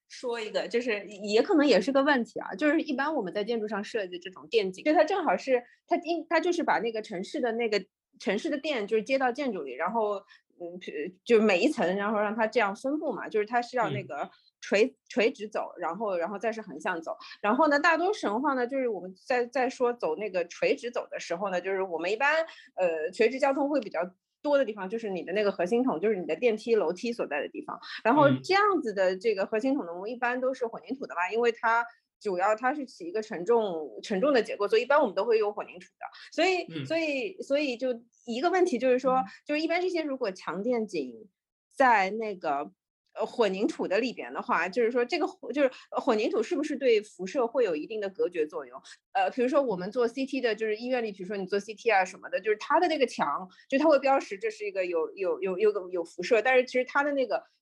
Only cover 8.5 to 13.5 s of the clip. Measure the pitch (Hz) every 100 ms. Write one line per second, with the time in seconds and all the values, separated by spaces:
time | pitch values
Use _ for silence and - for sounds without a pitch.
8.5 | 285 311 254 202 220 208 269 254 247 277
9.5 | 185 139 123 175 233 208 196 - - _
10.5 | - 175 180 - 151 165 - - 226 214
11.5 | 180 247 277 175 196 202 208 208 220 220
12.5 | 240 202 208 262 302 311 190 - 214 208